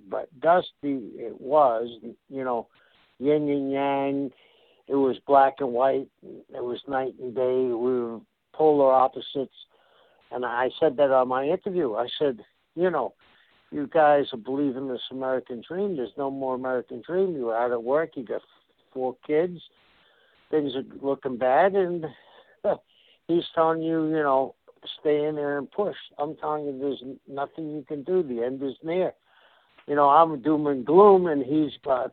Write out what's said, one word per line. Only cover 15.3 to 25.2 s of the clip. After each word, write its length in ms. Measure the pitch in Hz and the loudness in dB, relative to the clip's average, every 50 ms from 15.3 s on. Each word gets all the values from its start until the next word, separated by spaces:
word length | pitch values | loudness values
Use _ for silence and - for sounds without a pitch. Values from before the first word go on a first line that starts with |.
| 131 127 120 - 127 117 110 - | -4 -4 -4 -8 -12 -12 -12 -10
dream. 280 | 165 180 202 202 185 | -6 -4 -4 -4 -4
There's 200 | 143 120 110 - | -4 -6 -8 -8
no 140 | - 143 139 | -8 -8 -6
more 240 | 135 135 135 131 127 | -6 -6 -6 -6 -6
American 480 | 127 131 131 127 123 117 - 131 120 107 | -6 -4 -4 -4 -4 -6 -6 -12 -14 -10
dream. 300 | - 165 185 196 190 175 | -6 -2 -2 0 0 -2
You're 180 | 143 123 113 110 | -4 -4 -2 -2
out 180 | 113 120 123 123 | 0 0 -2 -2
of 100 | 120 113 | -2 -2
work. 300 | 120 135 151 165 160 - | 0 0 0 0 -2 -6
You 100 | 143 123 | -12 -10
got 160 | 98 117 101 _ _ _ _ _ _ _ _ _ _ - | -8 -8 -10 _ _ _ _ _ _ _ _ _ _ -10
four 220 | 131 127 127 123 _ _ | -6 -6 -6 -6 _ _
kids. 340 | - 151 151 170 185 180 165 - - _ _ _ _ _ _ _ _ _ _ _ _ _ _ _ - | -2 0 0 0 0 -4 -10 -16 -20 _ _ _ _ _ _ _ _ _ _ _ _ _ _ _ -2
Things 220 | - 156 143 139 123 | -2 0 0 0 -4
are 100 | 135 123 - - - 135 | -6 -8 -10 -12 -8 -4
looking 340 | 139 139 135 - 139 131 | -4 -4 -2 -4 -6 -4
bad." 380 | 113 127 127 127 147 175 196 185 | -2 0 2 4 4 4 4 4
And 320 | 202 185 175 175 170 156 151 123 - _ _ _ - _ _ _ _ - | 2 0 0 -2 -6 -6 -8 -12 -14 _ _ _ -20 _ _ _ _ -4
<laughs> 640 | 214 180 - _ _ _ _ _ _ _ _ _ - | -4 -4 -4 _ _ _ _ _ _ _ _ _ 0
he's 160 | 165 170 165 - - | 0 0 0 -2 0
telling 280 | 170 160 160 165 165 160 | 0 2 2 2 0 -2
you, 240 | 160 165 160 160 | -2 -2 0 0
you 160 | 156 156 160 151 | 0 0 0 0
know, 320 | 143 135 135 135 - - _ _ _ - _ - - - - | 2 2 2 0 -2 -6 _ _ _ -20 _ -18 -18 -14 -6
"Stay 260 | - 156 151 147 | -2 0 0 0